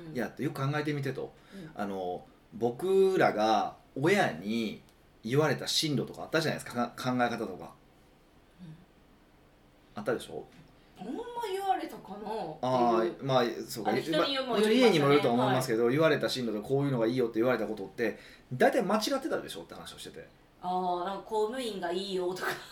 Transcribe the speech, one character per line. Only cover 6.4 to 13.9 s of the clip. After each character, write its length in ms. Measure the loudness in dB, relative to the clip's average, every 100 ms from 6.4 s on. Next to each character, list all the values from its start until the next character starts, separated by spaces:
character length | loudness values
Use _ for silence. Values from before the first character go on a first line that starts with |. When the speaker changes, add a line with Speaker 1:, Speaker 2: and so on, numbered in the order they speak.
Speaker 2:
じ 80 | 0
ゃ 20 |
な 60 | -2
い 20 |
で 80 | -4
す 60 |
か。 180 | -4 -4
か-、 180 | -4 -2
考 20 | 0
え 60 | 0
方 80 | 0
と 160 | -6
か。 200 | -8 -14 -18 -20 _ -20 _ _ _ _ -20
Speaker 1:
う 40 | -20
ん。 100 | -20 -20 _ _ _ _ _ _ _ _ _ _ -8
Speaker 2:
あ 60 |
っ 20 |
た 100 | -4
で 60 | -4
し 100 | -4
ょ？ 140 | -12 -14 -18 -20 -20 -20 -14
Speaker 1:
ほ 140 | -10
ん 60 | -10
ま 60 | -8 -8 -6
言 80 | -2
わ 160 | -2 -2
れ 120 | -4
た 100 | -12
か 140 | -14
な 60 | -12
っ 40 |
て 40 | -8
い 40 |
う。 20 | -8 -8 -6
Speaker 2:
あ 420 | -2 2 4 4
ー、 220 | 2 -2 0
ま 140 | 2
あ、 40 | 2 -2 -8
そ 140 | -4
う 20 |
か。 80 | 0